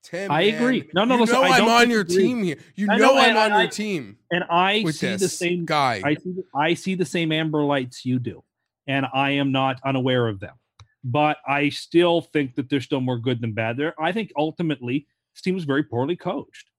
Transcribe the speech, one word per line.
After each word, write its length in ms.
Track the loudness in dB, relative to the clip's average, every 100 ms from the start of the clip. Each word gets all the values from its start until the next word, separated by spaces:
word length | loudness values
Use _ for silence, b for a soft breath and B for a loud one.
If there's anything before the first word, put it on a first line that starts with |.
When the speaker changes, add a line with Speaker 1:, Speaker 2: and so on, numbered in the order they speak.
Speaker 1:
Tim, 280 | -12 -10 -2
Speaker 2:
I 160 | 2 2
Speaker 1:
man. 80 |
Speaker 2:
agree. 360 | 2 0 0 -2
No, 100 | 0
no, 100 | 2
Speaker 1:
You 60 | 2
Speaker 2:
listen, 140 | 4 4
Speaker 1:
know 60 |
Speaker 2:
I 60 | 4
Speaker 1:
I'm 80 | 4
Speaker 2:
don't 80 | 6
Speaker 1:
on 200 | 6 4
your 120 | 2
Speaker 2:
disagree. 220 | 2 2 2
Speaker 1:
team 160 | 2
here. 140 | -2 -4 b
You 140 | -4 0
Speaker 2:
I 60 | 4
Speaker 1:
know 160 | 6
Speaker 2:
know, 40 | 6
Speaker 1:
I'm 80 | 4
Speaker 2:
and 80 | 4
Speaker 1:
on 140 | 4
Speaker 2:
I, 100 | 2
Speaker 1:
your 80 | 0
team 480 | -2 -4 -4 -6 -18 _
Speaker 2:
and 120 | -4 0
I 320 | 2 2 2
Speaker 1:
with 120 | -2 -2
Speaker 2:
see 160 | -4
the 40 | -2
Speaker 1:
this 220 | -2 -2
Speaker 2:
same 260 | -2 -2
Speaker 1:
guy. 380 | 0 0 2 0
Speaker 2:
I 100 | -2 -4
see, 180 | -6 -10 -8 -2
I 180 | 0
see 200 | 0 -4 -4
the 80 |
same 260 | -4 -2 -2
amber 320 | -2 0 0
lights 420 | 0 0 -4 -8
you 140 | -4 -4
do, 240 | -4 -12 _ _ _ _ -4
and 180 | -4 -2
I 160 | -2 0
am 220 | 0 0
not 280 | 0 0 -2
unaware 420 | -4 -2 0 0 0
of 140 | -4
them. 160 | -12 _ _ _ b b
But 320 | -4 0 0 -2 -4
I 220 | -2 -2
still 520 | -4 0 2 4 2
think 360 | 0 -2 -2 -6
that 120 | -2
there's 160 | -4
still 160 | -2 -2
more 180 | -2 -2
good 220 | -2 -2
than 120 | -4
bad 240 | -4 -4 -2
there. 180 | -6 -2
I 120 | -4
think 220 | -2 -6 -4
ultimately 680 | -4 -2 -4 -4 -4 -6 _ _ _
this 80 | -8
team 120 | -4
was 100 | -4
very 200 | -2 -2
poorly 320 | -2 -4 -4 -4
coached. 520 | -6 -8 -10 -20 -20